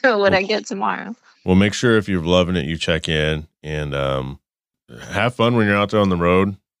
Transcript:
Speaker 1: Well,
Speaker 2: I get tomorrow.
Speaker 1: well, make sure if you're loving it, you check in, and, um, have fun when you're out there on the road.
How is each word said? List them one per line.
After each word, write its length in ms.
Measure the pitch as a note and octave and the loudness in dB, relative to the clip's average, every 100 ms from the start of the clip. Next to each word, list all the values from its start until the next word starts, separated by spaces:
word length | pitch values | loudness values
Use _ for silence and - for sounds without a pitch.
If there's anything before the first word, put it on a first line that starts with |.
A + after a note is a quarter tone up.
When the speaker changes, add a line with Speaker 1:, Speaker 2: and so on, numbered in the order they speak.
Speaker 1:
Well, 300 | C4 G#3 G3 F#3+ | 2 2 2 2
Speaker 2:
I 80 | |
get 220 | F#3+ G#3 G#3 | 0 -4 -6
tomorrow. 500 | G3 G#3 F#3 F#3+ A#3 _ _ F#2 | -6 -4 -6 -8 -14 _ _ 2
Speaker 1:
well, 100 | F#2 | 4
make 180 | G#2 | 4
sure 240 | - B2+ A2+ | 2 2 2
if 100 | G2+ | 2
you're 160 | F#2 | -2
loving 320 | D#2+ F2+ F2 F2+ | 2 2 2 -2
it, 100 | D2 | -4
you 120 | E2 | -4
check 320 | - D#2+ - | -2 -2 -2
in, 380 | D#2 D#2 D#2 D#2 _ | -2 0 -2 -8 _
and, 320 | D2+ D2+ D2 C#2 | -10 -6 -6 -4
um, 440 | C2+ C2+ C2+ C#2+ _ _ _ _ _ A#1 - | -4 -4 -6 -12 _ _ _ _ _ -20 -10
have 240 | G2 A#2 - | -4 -2 0
fun 200 | A#2 A#2+ | 0 2
when 100 | G#2 | 2
you're 100 | G2+ | 2
out 120 | G2+ | 2
there 80 | G#2+ | 2
on 80 | G2 | 2
the 80 | F2 | 2
road. 380 | E2+ F#2 G2+ G2 _ _ | 2 2 2 -4 _ _